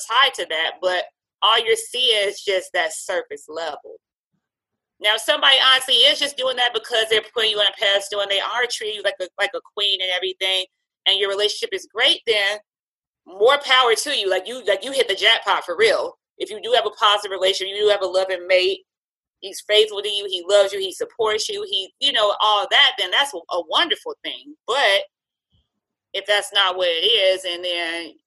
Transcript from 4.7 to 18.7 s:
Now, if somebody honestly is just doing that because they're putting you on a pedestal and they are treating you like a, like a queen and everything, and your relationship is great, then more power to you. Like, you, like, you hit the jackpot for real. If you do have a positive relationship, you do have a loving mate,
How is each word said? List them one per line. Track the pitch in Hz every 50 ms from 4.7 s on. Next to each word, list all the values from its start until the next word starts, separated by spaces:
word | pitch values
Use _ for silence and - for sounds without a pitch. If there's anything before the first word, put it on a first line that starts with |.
| _ _ _ _ _ _
Now, | 175 208 220
if | 220
somebody | - 320 294 294 285 277 262 254 -
honestly | 262 262 262 262 - 247
is | 233 247 285 302 302
just | 294 277 285
doing | - 254 262 247
that | 247 247 240 240
because | 220 - - 240 220 220 220
they're | 226 214 220 - -
putting | 233 220 214
you | 208 208
on | 202
a | 196 196 -
pedestal | 220 196 196 202 196 - 208 202
and | 202 196
they | 196 190
are | - 190 214 240 247 233
treating | - - 233 214 214
you | 208
like | 196 196 190 -
a, | 185 170 - -
like | 202 196 -
a | 160 - _ _
queen | 208 202 202 196 190
and | 190 185 180
everything, | 180 190 185 185 - 190 190 190 185 185 - _ _ _ _ _ _ _
and | 190 196 196
your | 202 196
relationship | 196 196 208 208 - - - -
is | 190 180 - - -
great, | 214 254 320 330 - -
then | 240 220 208 196 196 208 208 - _ _ _ _ _ _ _ _ _ _ _ _
more | - 185 196 208 254 285 277 277
power | 269 262 254 254 233 220
to | - - 294 277 233
you. | 202 190
Like, | 185 185 185
you, | 208 247 262 208
like, | 196 196 190 -
you | 269
hit | 269 269 - -
the | 196
jackpot | 190 190 214 226 - - 208 180 - -
for | - 170
real. | 175 220 214 165 131 135 170 - _ _ _ _
If | - - -
you | 214 208
do | 180 226
have | 240 226 -
a | 208
positive | - - 233 208 208 208 208 196
relationship, | 190 180 185 190 190 190 190 196 196
you | 208 208
do | 208
have | 202 196
a | 190
loving | 180 180 185 190 185 185 180 175
mate, | 185 185 185 185 196